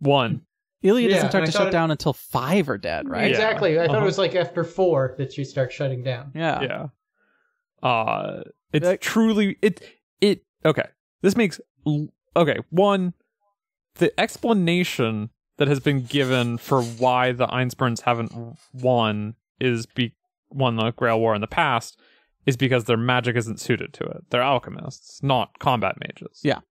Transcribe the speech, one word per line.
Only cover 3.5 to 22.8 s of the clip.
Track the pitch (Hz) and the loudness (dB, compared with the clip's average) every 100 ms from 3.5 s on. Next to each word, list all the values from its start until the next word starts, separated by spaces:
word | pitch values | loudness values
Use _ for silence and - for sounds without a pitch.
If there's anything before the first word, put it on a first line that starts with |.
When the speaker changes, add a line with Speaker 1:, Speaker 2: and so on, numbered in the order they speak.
| 214 190 160 | 0 2 2
Speaker 3:
I | 170 | 2
thought | 220 | 2
Speaker 1:
Uh-huh. | |
Speaker 3:
it | 196 | 2
was, | 190 | 0
like, | 175 | 0
after | 180 170 175 | 0 -2 -4
four | 165 - 185 143 131 - | -4 0 2 2 0 -4
that | 135 | -8
she | - | -8
starts | 135 143 127 | -6 -4 -4
shutting | - 139 127 | -4 -6 -4
down. | 127 120 139 | -6 -8 -10
Speaker 2:
Yeah. | 151 165 - | -6 -4 -2
Speaker 1:
Yeah. | 135 - 147 - _ _ _ _ _ _ _ _ 127 | -4 -6 -10 -16 _ _ _ _ _ _ _ _ -2
Uh, | 117 110 104 98 95 - - _ | 0 0 -2 -4 -10 -14 -20 _
it's | 151 | 0
Speaker 2:
Like | 175 196 | 2 0
Speaker 1:
truly, | - 226 220 214 196 - | 0 2 4 4 0 2
it, | 214 - - _ _ _ | 0 0 -10 _ _ _
it, | 202 180 _ _ 156 | 2 2 _ _ 0
okay. | - - _ _ _ | 0 -2 _ _ _
This | 190 | 2
makes, | 196 208 - - _ 151 | 2 0 -2 -16 _ -2
l-, | 147 151 _ _ 170 | -2 -4 _ _ 2
okay, | 156 113 - | 2 0 -2
one, | 170 202 196 180 - _ _ _ _ _ _ _ | 2 2 2 -2 -6 _ _ _ _ _ _ _
the | - 170 - | -2 0 0
explanation | 220 - 233 214 170 175 175 - 113 110 110 _ _ - | -4 -2 0 2 2 0 0 -2 -2 -2 -6 _ _ -2
that | 143 | 0
has | 139 | 2
been | 151 139 | 0 -2
given | 120 143 131 127 120 117 | 0 -2 2 0 0 -4
for | - 135 | 0 0
why | 117 113 127 127 127 | 0 -2 0 2 0
the | 123 123 | 0 -2
Einspurns | 127 127 - 127 117 | -2 -4 -2 -2 0
haven't | - 117 113 120 117 - _ | -2 -2 -4 -10 -16 -18 _
won | 127 127 120 110 104 107 113 _ - | -4 0 2 2 -2 -6 -12 _ -4
is | 127 117 117 | -2 -2 -4
be-, | - 117 - _ _ _ | -6 -6 -8 _ _ _
won | 135 127 | -2 0
the | 113 113 | 0 -2
Grail | - 120 113 | 0 0 2
War | 113 104 | 2 0
in | |
the | 107 | -2
past | - 156 120 - - _ _ _ _ - | -2 0 0 -4 -14 _ _ _ _ -4
is | 123 | 0
because | 131 127 | 2 0